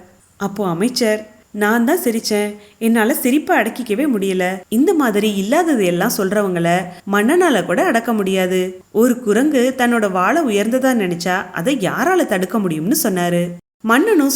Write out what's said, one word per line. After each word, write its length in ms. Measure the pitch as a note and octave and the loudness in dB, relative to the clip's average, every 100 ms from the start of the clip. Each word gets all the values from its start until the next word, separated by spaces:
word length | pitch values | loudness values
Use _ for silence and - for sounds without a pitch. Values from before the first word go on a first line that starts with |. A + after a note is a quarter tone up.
| - _ _ _ | -18 _ _ _
அப்போ 320 | G3 G3+ G3 | -8 -4 -4
அமைச்சர், 640 | E3 A#3 B3 A3+ G#3+ G#3+ - _ | -2 -2 0 0 -2 -6 -20 _
"நான் 340 | G#3 G#3 A#3 | -2 0 2
தான் 140 | A#3 F4 | 2 0
சிரிச்சேன். 560 | B3 A3+ - G#3 G#3 G#3 - _ | 0 -2 -2 -2 -2 -8 -18 _
என்னால 360 | A3+ A#3 G#3+ | 0 2 2
சிரிப்பை 440 | D4+ B3 C#4+ D4 D#4 | 0 0 0 2 0
அடக்கிக்கவே 480 | G#3+ - A3+ G3+ D4+ A3 | 0 -4 -4 -2 0 0
முடியல. 420 | G3 F#3 F3+ F#3+ - | 0 0 -2 -4 -4
இந்த 260 | A3 E4 | 0 2
மாதிரி 400 | E4+ B3+ G#3 G#3+ | 2 2 2 0
இல்லாதது 500 | G3 G3 D4+ E4 B3+ | -2 0 0 2 2
எல்லாம் 320 | F3+ F3 A3 - | 2 0 -2 -2
சொல்றவங்கள 680 | F#3+ G#3 G3+ F3 E3+ F3+ F3 - - | -2 0 0 0 0 0 -2 -10 -4
மன்னனால 520 | G3+ A3 F4 F4+ G#3+ | 0 2 2 2 2
கூட 200 | F3 F#3+ | 0 0
அடக்க 280 | F4+ A#3 A#3+ | 2 0 0
முடியாது. 680 | A3 F#3+ F#3+ F#3 F#3 F#3 F#3 - | -2 0 0 0 0 -2 -6 -6
ஒரு 280 | G3+ A#3+ B3 | 0 2 2
குரங்கு 540 | A#3 G3+ D4+ C#4 B3 C4 | 0 2 2 2 0 0
தன்னோட 340 | A#3+ A#3 G#3 | 0 2 0
வாளை 320 | F#3 F#3 D4 | 0 0 0
உயர்ந்ததா 520 | C#4 G3+ G#3+ B3+ C4 | 0 0 0 0 0
நினைச்சா 560 | A#3+ F#3 E3+ F3+ F#3 - | 0 0 -2 -4 -4 -6
அதை 240 | - F3 C#4 | -6 -2 -2
யாரால 500 | F3 D3+ C#4 F#4 C4 | -2 -2 0 0 0
தடுக்க 320 | F#3+ F#3 A3+ | -2 -2 -2
முடியும்னு?" 360 | F#3+ D#3+ E3+ D4+ | -2 -2 -2 0
சொன்னாரு. 460 | A3+ F#3 F3 F3 F3 F3 - _ | 0 0 0 0 -2 -8 -18 _
மன்னனும் 460 | A3 A#3+ G#4+ F#4 C#4 | 0 2 4 2 2